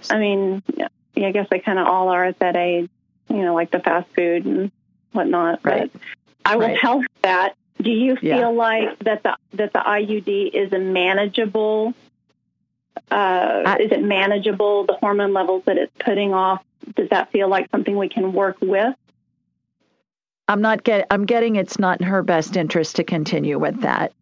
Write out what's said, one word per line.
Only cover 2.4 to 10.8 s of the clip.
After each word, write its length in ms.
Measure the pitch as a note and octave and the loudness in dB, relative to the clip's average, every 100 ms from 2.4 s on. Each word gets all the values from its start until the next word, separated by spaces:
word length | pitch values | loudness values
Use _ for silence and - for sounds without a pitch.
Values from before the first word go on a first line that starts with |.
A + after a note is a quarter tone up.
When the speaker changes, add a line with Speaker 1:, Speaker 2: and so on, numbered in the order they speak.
| F3+ F3 | 0 0
Speaker 1:
age, 320 | F3 F3 F3 _ _ _ _ | 0 0 -2 _ _ _ _
you 100 | A3 | -2
know, 140 | F3+ E3+ | 0 0
like 160 | E3+ | 0
the 80 | F3+ | 0
fast 280 | F3+ E3 F3 | 0 0 0
food 320 | - F3 E3+ G3 | -2 0 0 0
and 260 | F#3+ G3 _ _ _ _ | -2 -2 _ _ _ _
whatnot. 480 | - E4+ F4 E4+ E4+ | -4 0 0 0 0
Speaker 2:
Right. 260 | - - - | -2 -2 -2
Speaker 1:
But 100 | - - - _ _ - | -8 -20 -20 _ _ 0
I 100 | A3 | 2
will 120 | A3 | 2
Speaker 2:
Right. 100 | - | 0
Speaker 1:
tell 220 | C4 C4+ | 0 0
her 60 | B3+ _ | -2 _
that. 320 | F#3+ F#3 F#3+ - _ _ | 0 2 0 -2 _ _
Do 80 | G#3 | -2
you 260 | A3+ B3+ B3+ | 0 0 0
Speaker 2:
Yeah. 160 | D#3+ B3 | 0 2
Speaker 1:
feel 160 | A#3 | 2
like 460 | A#3 A3+ A3 A3 - | 2 2 0 -2 -2
that 240 | A3 G#3+ | -2 -2
the, 120 | G#3 - _ G3 | -2 -4 _ -6
that 180 | G#3 | -2
the 140 | - - | 0 0
I 100 | G#3 | 0
U 240 | G#3 G#3+ | 0 -2
D 300 | G3 G3+ G3 | -2 -2 0
is 180 | - G3 | -2 -2
a 60 | |
manageable, 1200 | F#3+ | -2